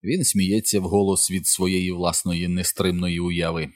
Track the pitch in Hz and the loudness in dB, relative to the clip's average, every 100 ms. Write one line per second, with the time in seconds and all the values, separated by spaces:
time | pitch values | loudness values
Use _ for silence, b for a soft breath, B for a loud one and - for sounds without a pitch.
0 | - 180 147 202 185 110 - 104 92 101 | -4 -2 0 2 2 2 2 0 2 2
1 | 95 95 - 92 - - 92 92 90 87 | 4 2 0 0 0 0 2 0 0 -2
2 | 87 - 90 85 90 90 90 - 92 87 | -2 0 -2 -2 0 -2 -2 0 0 0
3 | 90 85 87 85 82 82 76 | -2 -2 -2 -2 -2 -2 -6